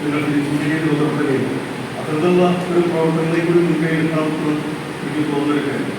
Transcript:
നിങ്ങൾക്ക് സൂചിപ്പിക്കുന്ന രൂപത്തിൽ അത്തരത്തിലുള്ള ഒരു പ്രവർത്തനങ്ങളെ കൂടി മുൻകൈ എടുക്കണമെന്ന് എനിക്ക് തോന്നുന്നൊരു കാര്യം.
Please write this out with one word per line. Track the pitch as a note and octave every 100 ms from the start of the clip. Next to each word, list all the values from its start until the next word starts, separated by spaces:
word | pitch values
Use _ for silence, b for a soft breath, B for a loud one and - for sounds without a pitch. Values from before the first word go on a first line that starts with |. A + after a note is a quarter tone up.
നിങ്ങൾക്ക് | D3+ D3 D3 D3 D3
സൂചിപ്പിക്കുന്ന | D3 D3 - D#3 C#3
രൂപത്തിൽ | D3+ C#3+ C#3 C3 - - - - - -
അത്തരത്തിലുള്ള | - D3+ F3 F3+ F3+ F3+ F3
ഒരു | F3 E3+
പ്രവർത്തനങ്ങളെ | E3 D#3+ D#3+ D#3+ E3+ E3+
കൂടി | E3+ E3+
മുൻകൈ | D3+ D#3+ D#3+
എടുക്കണമെന്ന് | D#3+ D#3 D#3 D#3 D3+ D3+ D3+ D3+ - -
എനിക്ക് | - D3+ D3
തോന്നുന്നൊരു | C#3+ C#3 C#3+ -
കാര്യം. | - -